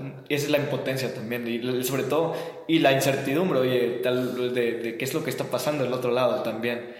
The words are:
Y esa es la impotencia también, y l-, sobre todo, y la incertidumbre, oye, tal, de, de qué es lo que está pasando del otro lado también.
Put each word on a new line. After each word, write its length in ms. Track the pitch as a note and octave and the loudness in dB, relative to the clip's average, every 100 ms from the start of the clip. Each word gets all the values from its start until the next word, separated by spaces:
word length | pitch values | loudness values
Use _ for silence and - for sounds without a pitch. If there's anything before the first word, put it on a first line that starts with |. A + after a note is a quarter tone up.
| C3+ - - | -10 -10 -4
Y 60 | |
esa 100 | C#3+ | -2
es 60 | D3 | 2
la 60 | D3 | 0
impotencia 540 | A#2+ C3 C3 C3 B2+ | 0 -2 -2 -2 -4
también, 360 | - G#2+ A#2+ A#2 | -6 -6 -6 -4
y 80 | A#2 | -2
l-, 260 | B2 B2+ | -2 -2
sobre 220 | B2+ C3+ | 0 0
todo, 300 | C3 D3 E3 - - - - | 0 2 0 -2 -8 -8 2
y 100 | D#3+ | 6
la 140 | C#3 | 6
incertidumbre, 640 | C3+ C#3 C3+ C#3+ D3 F#3 C3 | 6 4 2 0 0 2 2
oye, 420 | B2+ B2 A#2 A#2+ | 4 2 2 0
tal, 520 | B2+ B2+ B2 A#2 B2 | 0 2 0 -2 -2
de, 180 | B2 A#2 | 0 0
de 220 | A2+ A2+ A2 | 0 -4 -4
qué 80 | |
es 80 | C3 | -4
lo 100 | D#3 | -4
que 60 | - | -2
está 140 | - | -4
pasando 380 | C3+ B2 D3+ D3 | -2 -2 0 0
del 80 | B2 | 0
otro 200 | B2 B2 | 0 0
lado 300 | A#2+ B2 A2 | 2 2 2
también. 520 | A#2 A2 A#2 A#2+ - | -2 -2 -2 -4 -8